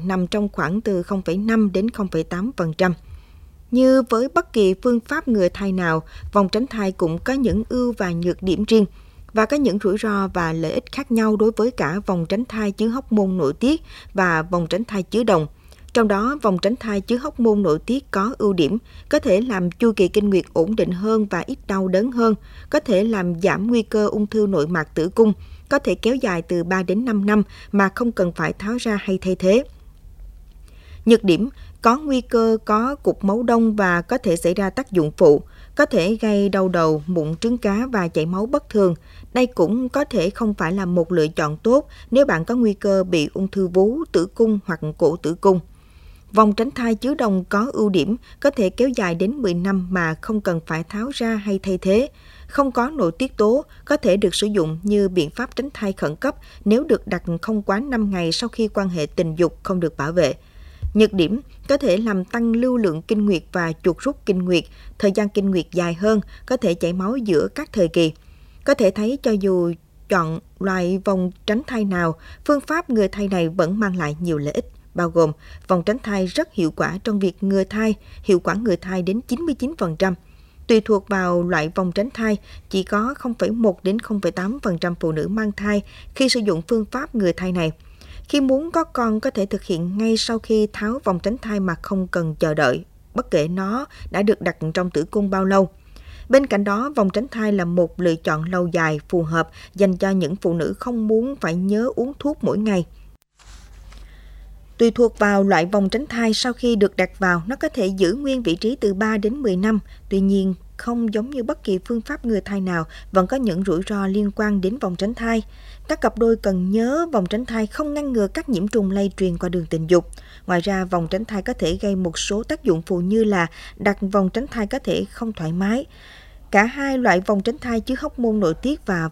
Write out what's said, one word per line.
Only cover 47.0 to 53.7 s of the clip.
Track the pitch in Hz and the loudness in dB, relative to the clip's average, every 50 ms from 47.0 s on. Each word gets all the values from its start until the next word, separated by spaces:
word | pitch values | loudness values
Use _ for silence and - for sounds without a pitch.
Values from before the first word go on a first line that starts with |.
| - 254 294 | 0 -2 0
đồng | - 233 214 190 190 180 - | 0 0 0 0 0 -2 0
có | - 202 220 285 - | -2 -2 0 0 0
ưu | - 220 208 | 0 2 2
điểm, | 185 175 143 190 226 - - - - - | 4 2 2 2 -2 -4 -6 -12 -6 0
có | - 285 | 0 0
thể | 277 - 208 185 | 2 2 0 0
kéo | - - 240 277 | 2 0 0 0
dài | 247 247 202 175 170 | 0 0 -2 0 0
đến | 165 185 202 | 0 0 -2
mười | 285 302 247 185 175 | -2 -2 -2 -2 0
năm | 175 175 196 196 190 180 175 | 0 0 0 0 0 0 -2
mà | 190 185 170 160 160 - | -2 0 0 0 -2 -4
không | - - 220 214 | -4 -4 -4 -2
cần | 202 196 170 165 160 | -2 -2 -2 -2 -4
phải | - 160 160 165 | -4 -6 -6 -6
tháo | - - 208 226 277 277 | -6 -6 -6 -6 -6 -4
ra | - 240 226 226 | -4 -2 -2 -2
hay | 208 202 208 196 190 - | -2 -2 -2 -4 -2 -2
thay | 196 185 180 | -2 -4 -2
thế. | - 185 190 226 269 302 - - - - - - - - | 2 2 2 2 2 0 -4 -14 -20 -20 -20 -20 -20 -6
Không | - - 277 269 | 0 0 0 0
có | 240 240 240 277 | 0 -2 -2 -2
nội | 320 285 208 165 | -2 -2 -2 -2
tiết | 165 - 262 262 - - | 0 -2 -4 -4 -2 0
tố, | 208 214 233 285 311 - | 0 2 2 0 -2 -4